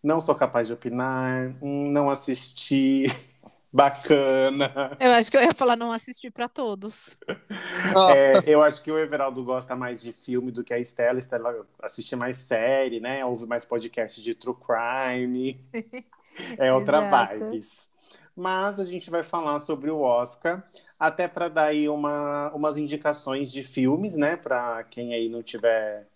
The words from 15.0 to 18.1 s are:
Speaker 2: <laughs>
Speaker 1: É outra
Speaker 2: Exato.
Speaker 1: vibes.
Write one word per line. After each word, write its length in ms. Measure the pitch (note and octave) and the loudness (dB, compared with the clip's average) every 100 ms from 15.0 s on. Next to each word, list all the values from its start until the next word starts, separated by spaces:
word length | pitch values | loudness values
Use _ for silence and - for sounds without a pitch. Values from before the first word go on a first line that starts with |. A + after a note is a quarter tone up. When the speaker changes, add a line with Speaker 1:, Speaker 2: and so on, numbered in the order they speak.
| C3 B2+ B2 B2 C3 C3+ - | -4 -2 -4 -4 -6 -8 -12
Speaker 2:
<laughs> 320 | A#3 A3+ B3 _ _ _ - - A#3 | -12 -12 -18 _ _ _ -16 -14 0
Speaker 1:
É 160 | C3 | 2
outra 240 | C3 C3+ D3 G3+ | 2 4 2 4
Speaker 2:
Exato. 280 | C3+ G#2+ G#2+ A2 | 4 2 -2 -8
Speaker 1:
vibes. 380 | A2+ - - - _ _ | -8 -8 -10 -12 _ _